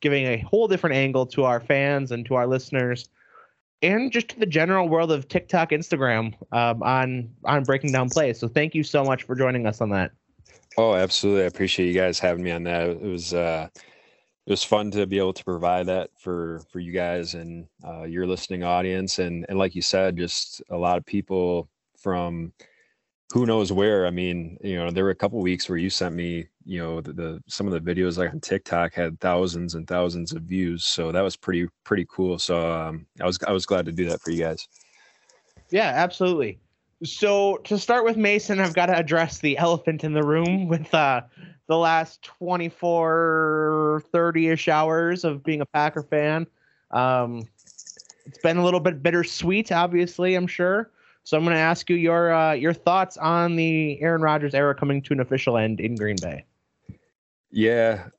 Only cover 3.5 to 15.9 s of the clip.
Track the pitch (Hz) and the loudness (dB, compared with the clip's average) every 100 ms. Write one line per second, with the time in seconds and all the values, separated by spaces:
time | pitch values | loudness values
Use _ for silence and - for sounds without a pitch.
3.5 | _ _ - 170 208 262 233 226 - 214 | _ _ -2 0 2 0 -2 -2 -4 0
4.5 | 151 165 190 175 165 165 151 135 180 - | 2 2 2 2 2 2 0 -2 -4 0
5.5 | 175 165 151 165 139 131 113 113 - - | 0 0 -2 -2 0 2 2 -2 -6 -4
6.5 | 117 117 117 - 131 127 127 117 - - | 0 0 0 2 2 2 -2 -8 -6 0
7.5 | 143 131 135 143 131 127 131 143 113 117 | 0 2 0 2 0 2 2 2 0 -2
8.5 | 151 156 160 147 147 135 127 - 127 131 | 0 0 0 0 2 2 0 -2 0 0
9.5 | 127 113 104 110 101 92 _ _ _ _ | 2 -2 -2 0 0 -2 _ _ _ _
10.5 | - _ - 113 95 92 - 101 101 92 | -20 _ 2 4 4 2 2 2 2 2
11.5 | - 95 - 90 90 92 87 90 87 90 | 0 -2 0 2 2 0 0 0 0 -4
12.5 | 85 85 87 85 85 101 90 87 87 85 | -4 -4 -2 -2 -4 -6 -8 -4 -2 -2
13.5 | 80 82 - - _ _ _ _ _ - | -2 -6 -16 -20 _ _ _ _ _ -4
14.5 | 101 - 104 104 101 95 98 95 92 - | -2 0 0 0 -2 -2 0 -2 -4 -6
15.5 | 87 87 90 90 | -2 0 0 0